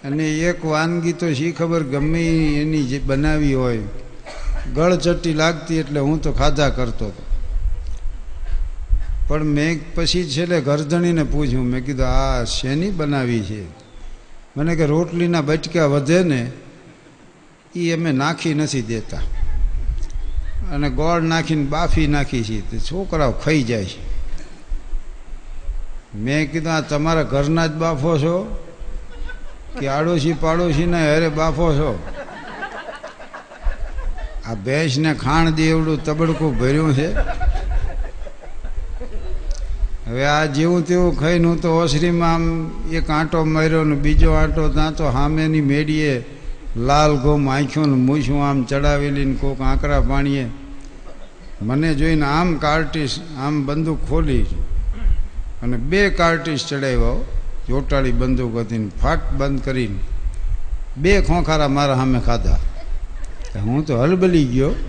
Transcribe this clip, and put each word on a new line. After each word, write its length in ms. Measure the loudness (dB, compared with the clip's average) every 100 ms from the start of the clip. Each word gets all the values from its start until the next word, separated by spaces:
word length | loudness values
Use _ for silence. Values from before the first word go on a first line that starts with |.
અને 240 | -4 -2 -2
એક 360 | 0 -2 -2
વાનગી 480 | -2 0 0 0 -2
તો 220 | -2 -2
શી 180 | 0 -2
ખબર 300 | -2 -2 0
ગમે 400 | 0 -2 0 0 2 2 2 2
એની 220 | 0 0
જે 160 | 0 -2
બનાવી 560 | 0 2 2 2 2
હોય, 240 | 2 0 -2 -4 -8 -10 -14 -14 -6 -2 -2 -2
ગળચટ્ટી 600 | 2 2 4 2 0 0
લાગતી 420 | 0 0 0 -4 -4
એટલે 240 | -2 -2
હું 220 | 0 0
તો 100 | 0
ખાધા 360 | 2 4 4 2
કરતો 380 | 2 -2 -2 -4
હતો. 160 | -6 -2 -2 0 0 0 0 -2 -4 -4 -4 -8 -6 -2 0 0 -4 2 2 2 0 2
પણ 160 | 2
મેં 500 | 2 2 2 -2 -4
પછી 360 | -2 0 0 0
છેલ્લે 300 | -2 0 0
ઘરધણીને 600 | 2 0 0 2 2 2
પૂછ્યું, 420 | 2 2 2 0
મેં 200 | 0 -2
કીધું, 220 | -4 0 2
"આ 380 | 2 2 0
શેની 460 | -2 -2 -2 -2 -2
બનાવી 500 | -2 -2 0 0 -2
છે?" 240 | -4 -8 -12 -16 -20 -16 -14 -14 -16 -20 -12 -4
મને 200 | -2 0
કે, 100 | 2
"રોટલીના 540 | 2 0 0 0 0
બચકા 460 | 0 -2 -2 0 2
વધે 380 | 2 2 2
ને, 260 | 2 0 -4 -10 -20 -20 -20 -20 -20 -20 -20 -20 -20 -20 _ -4
ઈ 140 | -2
અમે 220 | 0 0
નાખી 420 | 0 0 0 -2
નથી 280 | 0 0 -2
દેતા 360 | -2 -4 -4 -4 -2 0 2 2 2 2 0 -2 -2 -4 -2 -2 -2 -2 -2
અને 180 | -2 0
ગોળ 320 | 0 0 2
નાખીને 420 | 0 0 0 -2
બાફી 420 | 0 0 2 2 2
નાખી 380 | 0 0 -2
છે, 260 | -2 -4 -4
તે 80 | -2
છોકરાઓ 540 | -2 -4 -4 0 0
ખાઈ 300 | 0 0 0
જાય 220 | 0 -2
છે." 260 | -4 -8 -4 -2 0 -4 -6 -14 -6 -6 -2 -4 -4 -12 -12 -12 -10 -8 -4 -4 -4 -8 -10 -6
મેં 340 | -2 0 0
કીધું, 200 | -2 -2
"આ 80 | -2
તમારા 420 | -2 -2 2 0
ઘરના 440 | 0 0 2 2 0
જ 40 |
બાફો 480 | 0 -2 0 0 2
છો 480 | 0 -2 -4 -8 -10 -10 -8 -8 -10 -10 -8 -8 -10 -12 -12 -6
કે 80 | -2
આડોશી 440 | 0 0 0 0
પાડોશીના 680 | 0 0 2 2 2 2 2
હારે 300 | 2 2 2
બાફો 440 | 0 0 2 2
છો? 260 | 2 0 -2 -8 -10 -12 -14 -14 -12 -12 -12 -14 -14 -16 -18 -18 -18 -18 -4 -2 -2 -6 -4 -4 -4 -6 -8 -8
આ 80 |
ભેંસને 600 | -6 -2 0 0 0 0
ખાણ 360 | 0 0 2 2
દે 120 | 2
એવડું 420 | 2 2 0 -2
તબડકું 540 | -2 0 0 0 0 0
ભર્યું 360 | 2 2 2
છે." 180 | 0 0 0 -2 2 2 2 0 0 0 -2 -6 -6 -10 -10 -10 -8 -6 -6 -4 -6 -6 -6 -4 -4 -4 -4 -4 -2 0 -2 -2
હવે 140 | 0
આ 220 | 2 2 2
જેવું 360 | 2 2 2
તેવું 380 | 2 4 4 2
ખાઈને 260 | 2 4 4
હું 140 | 2
તો 220 | 2 2
ઓસરીમાં 520 | 2 2 2 2 2
આમ 360 | 2 0 0 -4 -6 -4
એક 180 | -2 0
આંટો 340 | 0 0 0
માર્યો 400 | 2 2 2 2
ને 100 | 2
બીજો 380 | 2 4 6 8
આંટો, 360 | 6 4 4 2
ત્યાં 280 | 4 2 2
તો 140 | 0
સામેની 500 | 2 2 2 2 2
મેડીએ 640 | 2 2 0 0 0 0 -4 -10 -8 -8 -6 -2
લાલ 400 | 2 4 4 4
ઘોમ 340 | 4 2 2
આંખ્યું 360 | 0 0 0 2
ને 80 |
મૂછું 540 | 4 4 2 2 2 2
આમ 160 | 0
ચડાવેલી 600 | 0 2 2 2 0 0
ને 100 | 0
કોક 260 | 2 0 0
આંકરા 400 | 2 2 2 2
પાણીએ 500 | 4 2 2 0 -2 -8 -12 -14 -14 -16 -16 -14 -16 -16 -16 -8
મને 320 | -2 0 0
જોઈને 320 | 2 2 2 2
આમ 300 | 2 2 0
કાર્ટીસ 640 | 0 0 0 -2 -4 -4 -8 -6
આમ 280 | -2 -2 -2
બંદૂક 320 | -2 -2 -2 0
ખોલી 340 | 2 2 2 2 0 0 0 0 2 4 4 2 -2 -6 -4
અને 140 | -2 0
બે 340 | 0 2 2
કાર્ટીસ 560 | 4 2 2 -2 -4 -4
ચડાવ્યા. 560 | -2 0 2 2 2 0 -2 -2 -4 0
ચોટાળી 460 | 0 2 2 2
બંદૂક 440 | 2 2 2 0 -4
હતી 220 | -4 -4
ને 120 | -4 0
ફાટ 300 | 2 2 0
બંધ 320 | 0 0 0
કરીને 340 | -2 -2 -2 -2 -2 -2 -2 -2 -2 0 0 -2 -4 -2
બે 260 | 4 4
ખોખારા 460 | 4 2 2 2 2
મારા 260 | 2 2
સામે 260 | 2 2 2
ખાધા. 380 | 2 2 4 4 2 -2 -4 -4 -4 -6 -6 -6 -6 -4
હું 260 | 0 0 0
તો 140 | 2
હલબલી 440 | 2 4 4 4
ગયો. 300 | 4 2 2 0